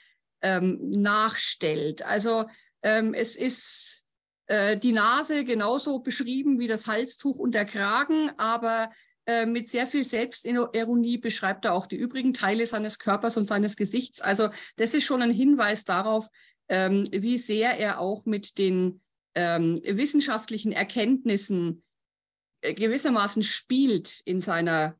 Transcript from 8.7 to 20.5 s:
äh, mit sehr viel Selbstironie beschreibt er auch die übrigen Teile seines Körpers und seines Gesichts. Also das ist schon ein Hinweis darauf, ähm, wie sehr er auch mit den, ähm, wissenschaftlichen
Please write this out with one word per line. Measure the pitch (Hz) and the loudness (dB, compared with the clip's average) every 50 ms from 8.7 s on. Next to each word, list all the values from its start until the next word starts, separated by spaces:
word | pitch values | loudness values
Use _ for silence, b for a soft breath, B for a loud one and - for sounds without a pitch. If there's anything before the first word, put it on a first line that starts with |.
| 226 226 226 226 b b b b b b - | 0 0 -2 -4 b b b b b b -4
äh, | 233 233 233 226 | -2 0 0 0
mit | 226 233 240 226 | 0 -2 -2 -4
sehr | - - 240 262 | -4 -2 -2 -2
viel | 254 - 285 254 | -2 -2 -2 -2
Selbstironie | - 233 214 240 254 - - - 240 247 240 240 - - 226 226 233 240 240 233 240 240 | -2 -2 -2 -2 -4 -6 -6 -4 -2 0 0 0 0 -2 -2 0 2 2 2 2 2 0
beschreibt | 240 - 226 214 - 214 190 196 196 - | -2 -2 -2 -2 -2 -2 -2 -2 -2 0
er | 208 175 | 0 0
auch | 185 - | 0 -2
die | - 185 | -4 -6
übrigen | - 247 240 269 262 247 262 - | -6 -4 -4 -2 0 0 0 0
Teile | - 208 190 214 226 233 | 2 0 0 2 2 0
seines | 226 233 214 214 214 - - | 0 -2 -2 -4 -4 -6 -4
Körpers | - 214 196 208 226 233 226 | -2 0 0 2 0 0 0
und | 226 202 | 0 0
seines | 196 214 202 208 208 208 | 0 2 2 0 0 0
Gesichts. | - 208 202 233 254 254 - - - | -2 -2 -2 -2 -2 -4 -4 -8 -4
Also | - 196 202 208 214 202 B B B B B | -2 0 0 2 0 0 B B B B B
das | - 220 226 - | -2 0 2 2
ist | 294 - | 2 2
schon | - 277 247 | 2 2 2
ein | 240 233 | 2 2
Hinweis | 233 220 262 285 285 247 214 208 214 214 - | 4 4 6 6 6 6 4 2 0 -2 -2
darauf, | - 180 185 202 220 220 220 214 - b b b b b b _ - | -2 0 0 0 0 0 0 -2 -6 b b b b b b _ 0
ähm, | 185 185 190 190 196 196 202 - | 2 2 4 4 4 2 2 0
wie | - 214 196 233 247 | -2 -2 0 0 0
sehr | 240 - - 214 214 220 247 247 | 0 0 0 0 2 2 2 0
er | - 214 202 - 117 | 0 -2 -2 -2 -2
auch | 175 190 214 208 - | -2 -4 -4 -2 -2
mit | 226 208 202 208 - - | -2 -2 -2 -4 -4 -2
den, | - 196 185 185 185 185 185 185 - _ _ _ _ _ _ - | 0 2 2 4 2 2 0 -2 -4 _ _ _ _ _ _ -2
ähm, | 175 175 170 170 170 170 165 170 - - | 0 0 2 2 2 2 2 0 0 -2
wissenschaftlichen | - 202 208 285 285 302 294 285 277 220 226 - - | -2 0 0 0 2 2 2 2 2 -2 -4 -4 -6